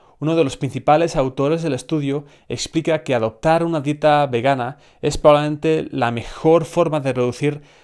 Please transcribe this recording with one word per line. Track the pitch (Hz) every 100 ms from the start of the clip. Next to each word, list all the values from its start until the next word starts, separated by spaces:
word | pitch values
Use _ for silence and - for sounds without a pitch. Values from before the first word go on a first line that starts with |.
| _ -
uno | 147 165
de | 139
los | -
principales | 135 131 127 151 170 160
autores | 131 127 139 165
del | 160
estudio, | 127 - 156 139 139 143 _ -
explica | 120 - 165 160 156
que | - 131
adoptar | 110 - 160 165 170
una | 165
dieta | 139 147 156 147 143
vegana | 120 127 135 120 - _ -
es | 143 -
probablemente | 156 147 151 147 160 156 147
la | 135 120
mejor | 117 110 - 160 165 165
forma | - 170 151
de | 139
reducir | 123 123 120 147 147 - _